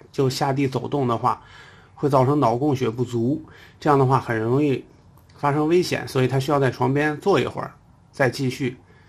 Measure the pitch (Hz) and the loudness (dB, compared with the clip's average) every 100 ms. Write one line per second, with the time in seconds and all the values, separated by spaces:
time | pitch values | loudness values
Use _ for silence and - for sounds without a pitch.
0 | - - 131 131 143 135 135 135 120 143 | -12 -2 -2 0 -2 0 -2 -2 -4 -2
1 | 123 113 120 - - - - - - - | -2 0 -2 -2 -10 -20 -20 -20 -20 -6
2 | 147 135 127 147 117 120 147 131 117 117 | 0 2 4 2 2 0 0 0 -2 -2
3 | 120 120 117 151 - - - - 156 139 | -4 -2 -2 -2 -8 -20 -20 -6 2 4
4 | 131 131 - 113 110 135 147 123 - - | 4 2 0 -2 0 2 2 0 -6 -20
5 | - - _ - 143 147 151 180 143 123 | -20 -20 _ -4 -2 0 2 2 0 -4
6 | 127 135 127 135 135 143 131 - 127 143 | -4 0 0 0 0 2 2 0 0 0
7 | 151 147 202 151 - - - - _ - | -2 -2 0 2 0 -6 -12 -14 _ -20
8 | _ - 131 123 131 - 127 - - - | _ 0 0 0 -6 -4 -6 -8 -20 -20